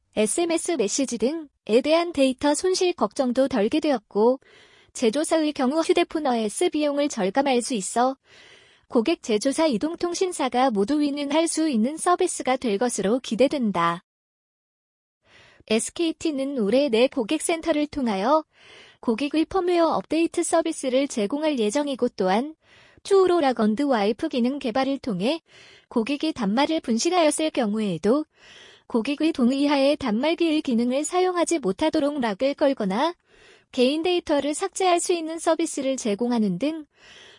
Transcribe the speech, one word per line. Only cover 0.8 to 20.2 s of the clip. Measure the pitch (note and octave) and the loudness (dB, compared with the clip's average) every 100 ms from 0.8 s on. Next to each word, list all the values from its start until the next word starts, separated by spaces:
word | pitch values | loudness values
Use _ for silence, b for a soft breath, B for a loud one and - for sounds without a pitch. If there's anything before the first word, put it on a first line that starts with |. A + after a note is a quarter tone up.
| G3+ - C4 A#3 | -2 -2 -2 -2
등에 | A#3+ E4 D4+ _ - A3 | -2 -4 -10 _ 0 2
대한 | D4 E4 F4 | 4 2 2
데이터 | D#4+ C4+ B3+ D4 | 2 0 2 0
손실 | D4 F#4 F#4 F4+ | 0 0 2 0
걱정도 | F4 G#3+ - B3+ A#3+ C4+ | 0 -2 0 0 0 0
덜게 | B3 G#3 D#4 | 2 0 0
되었고 | D#4 C4+ - G3+ A3+ C4+ b b b b b | 0 -2 -2 2 2 2 b b b b b
제조사의 | - A3+ B3 D#4+ E4 D4+ | -2 0 0 0 0 0
경우 | D4+ B3+ D#4 | 0 0 0
휴대폰 | D#4+ F4+ E4+ D#4+ D4 | 2 2 0 0 0
어에스 | A#3+ G#3+ - F4+ | 0 -2 0 0
비용을 | D4+ D4 C#4+ D4 | 0 0 0 -2
절감할 | - F#3+ C4+ C#4 B3 | -2 0 0 2 0
수 | A3+ | 0
있어 | A#3 F3+ A3+ B3+ C4+ b b b b b b _ | -4 -2 0 0 -2 b b b b b b _
고객 | B3 A3+ E4 | 0 0 -2
제조사 | - G#3+ C4+ C#4 D#4+ | 0 0 0 2 2
이동통신사가 | G#3+ D#4 E4+ F4 F4 F#4 F4 C4 B3 C4 | 2 -2 -4 -4 -2 -2 -2 -2 2 2
모두 | G#3 G#3 D4+ | 2 0 2
윈윈할 | D4 C#4+ C#4+ D4+ E4 | 0 -2 0 0 0
수 | D#4 D#4+ | 0 0
있는 | A3+ A#3 D#4 | 2 0 0
서비스가 | F4+ F4+ F#4 - B3+ C4 | 0 2 0 -2 -2 -2
될 | B3 G3 | 0 0
것으로 | B3 - F#3+ B3+ | 0 0 0 0
기대된다. | - G#3 C#4 D4 A3+ F3+ E3+ E3+ - _ _ _ _ _ _ _ _ _ _ _ b b b b - | -2 2 2 2 0 0 0 -2 -8 _ _ _ _ _ _ _ _ _ _ _ b b b b -4
에스케이티는 | A3 - - E4 D#4 E4 C#4 C4+ C#4 | -2 -2 -4 -4 -2 -4 -2 -4 -2
올해 | G3+ B3+ C#4+ | 0 2 2
내 | A3 C4 | 2 2
고객센터를 | - G3+ D#4 - E4 D#4+ D4 D4+ | 0 -4 -2 -2 -2 0 0 -2
통하여 | D4 A#3+ G3 G#3+ D#4 - B B B B B | -2 -4 -2 0 0 0 B B B B B
고객의 | - A3 C#4+ D#4 D#4 | -4 -2 -2 0 0
펌웨어 | G4 F4+ F4 E4 | 0 0 2 2
업데이트 | A#3+ - D#4 | 0 -2 -2